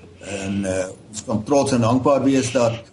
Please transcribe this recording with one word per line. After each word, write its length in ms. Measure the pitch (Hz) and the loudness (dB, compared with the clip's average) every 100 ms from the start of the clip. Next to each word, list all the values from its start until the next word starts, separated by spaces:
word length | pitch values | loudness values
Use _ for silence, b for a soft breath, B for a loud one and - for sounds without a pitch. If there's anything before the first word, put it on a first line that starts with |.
| B - | B -20
En, 440 | 95 98 95 98 95 | -12 -10 -6 -4 -4
eh, 220 | 92 92 - - | -4 -6 -10 -18
ons 140 | - - | -14 -6
kan 180 | 107 | -6
trots 280 | 120 143 127 | 0 2 2
en 100 | 123 | 2
dankbaar 420 | 117 127 151 139 | 2 2 4 2
wees 280 | 135 135 113 | 4 2 2
dat 220 | 131 117 117 - | 2 0 0 -10